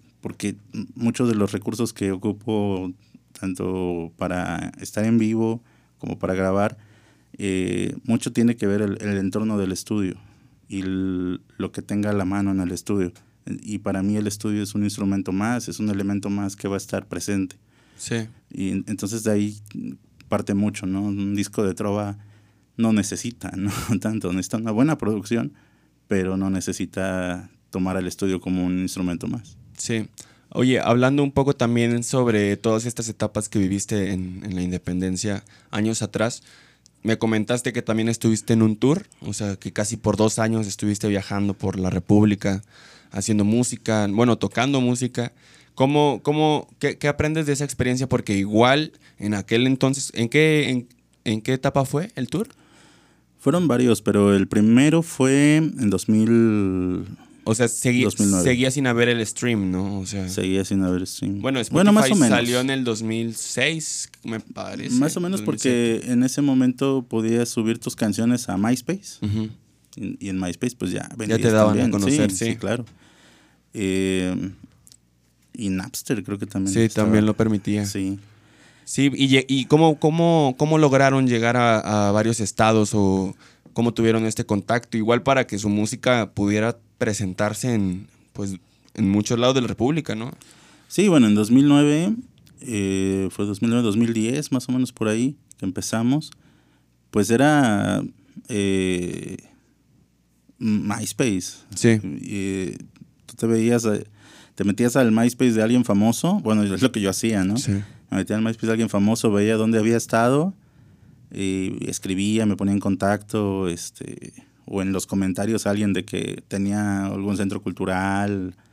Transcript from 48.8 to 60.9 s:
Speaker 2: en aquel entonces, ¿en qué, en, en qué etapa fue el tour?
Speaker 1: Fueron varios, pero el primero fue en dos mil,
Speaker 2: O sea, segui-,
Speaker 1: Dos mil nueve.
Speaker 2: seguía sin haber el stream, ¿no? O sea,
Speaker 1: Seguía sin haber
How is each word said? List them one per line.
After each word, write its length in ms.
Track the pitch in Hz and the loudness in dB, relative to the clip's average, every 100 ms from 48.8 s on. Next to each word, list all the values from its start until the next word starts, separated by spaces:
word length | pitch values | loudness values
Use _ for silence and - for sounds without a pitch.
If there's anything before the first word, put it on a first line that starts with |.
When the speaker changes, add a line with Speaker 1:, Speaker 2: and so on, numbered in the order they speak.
| 156 - _ - | 0 -10 _ -8
Speaker 2:
en 160 | 101 | -4
aquel 320 | 104 95 113 127 | -4 0 2 2
entonces, 460 | 135 135 135 - | 2 2 0 -4
¿en 140 | - 117 | -4 0
qué, 420 | 147 156 156 131 | 2 4 2 2
en, 160 | 127 117 _ _ _ | -2 -4 _ _ _
en 160 | - 110 | -4 -2
qué 140 | 117 | -2
etapa 300 | 131 139 139 | -2 0 0
fue 280 | 131 147 185 | 0 -2 -4
el 140 | - 123 | -6 -6
tour? 180 | 156 226 - _ _ - _ _ _ _ _ | -4 -6 -12 _ _ -20 _ _ _ _ _
Speaker 1:
Fueron 260 | - 165 165 | 0 2 2
varios, 340 | 123 123 107 | 4 4 2
pero 340 | - 101 101 | 2 4 6
el 120 | 98 95 | 4 4
primero 560 | 107 107 117 147 160 | 4 6 6 6 4
fue 540 | 165 - 135 139 147 156 | 0 0 2 4 6 4
en 340 | 160 139 110 | 2 0 0
dos 180 | 92 - | 0 2
mil, 960 | 107 110 117 113 107 98 92 92 90 92 - - - | 2 4 4 4 4 0 0 -2 -4 -6 -14 -20 -8
Speaker 2:
O 100 | - | -2
sea, 120 | 107 117 | 0 0
segui-, 380 | - 131 123 | 0 0 2
Speaker 1:
Dos 140 | 113 - | 2 2
mil 120 | 104 | 2
nueve. 140 | 95 | 4
Speaker 2:
seguía 260 | 131 123 131 | 4 2 2
sin 160 | 131 131 | 0 0
haber 220 | 117 120 | 2 2
el 160 | 120 110 | 2 -2
stream, 440 | - 123 110 95 | -4 0 0 0
¿no? 300 | 90 98 101 | -2 -2 -6
O 60 | 95 | -6
sea, 220 | 101 92 | -6 -6
Speaker 1:
Seguía 360 | 95 95 95 | -4 -2 0
sin 180 | 98 98 | 0 0
haber 240 | 92 | 0